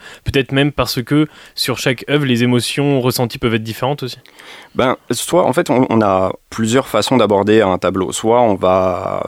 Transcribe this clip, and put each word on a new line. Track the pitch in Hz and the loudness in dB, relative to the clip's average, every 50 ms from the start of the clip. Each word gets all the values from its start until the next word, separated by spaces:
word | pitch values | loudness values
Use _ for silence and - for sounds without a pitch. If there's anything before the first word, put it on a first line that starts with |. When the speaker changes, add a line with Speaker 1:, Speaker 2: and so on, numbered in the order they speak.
| - - - - _ | -12 -20 -20 -12 _
Speaker 1:
Peut-être | - - 139 135 - 139 | -2 -2 -2 -2 0 0
même | 135 143 147 139 | 0 0 0 0
parce | - 127 - - 135 117 | -2 -4 -4 -4 -6 -4
que | - 143 147 151 147 - - - - _ | 0 0 0 0 0 -4 -12 -20 -20 _
sur | - - - 123 | -8 -6 -6 -6
chaque | - - 143 127 120 - - | -4 -2 -4 -4 -4 -4 -2
œuvre, | 139 151 147 | -2 0 2
les | 131 123 113 120 | 2 2 2 2
émotions | 123 123 120 113 - - - 143 143 143 135 120 | 2 2 0 0 -2 -4 -2 0 0 0 0 0
ressenties | 127 117 - 127 113 - - | -2 -2 -2 -4 -4 -4 -4
peuvent | - 120 110 | -2 -2 -2
être | 117 110 | -2 -4
différentes | 113 107 - - 131 147 143 - | -6 -8 -6 -4 -4 -4 -6 -8
aussi. | 123 - - _ - - - - - - - - - - | -12 -12 -14 _ -20 -20 -20 -20 -20 -20 -20 -20 -8 -4
Speaker 2:
Ben, | 113 117 131 120 - _ _ | -2 0 0 0 -4 _ _
soit, | 120 - - - - - - | -6 -6 -4 0 0 2 2
en | - 127 | 2 0
fait, | 165 170 - | 0 0 0
on, | 139 123 131 - | 2 2 2 2
on | 110 113 | 2 2
a | 107 101 95 92 95 92 - - _ _ | 2 2 2 2 0 -2 -4 -8 _ _
plusieurs | - - 113 110 117 135 127 - | -6 -4 -2 0 0 0 0 0
façons | - 110 104 - 135 127 | -2 -2 0 2 2 2
d'aborder | 110 101 104 98 101 101 107 110 | 4 4 4 2 4 4 4 4
un | 107 95 92 90 | 4 4 0 0
tableau. | - 90 92 98 92 67 | 0 -2 -2 -2 -4 -4
Soit | - - - 110 113 123 | -6 -4 0 2 2 4
on | 123 113 101 | 4 2 2
va | 92 98 92 92 95 92 92 90 90 95 98 95 - - | 2 2 2 2 2 2 0 -2 -4 -4 -6 -6 -6 -6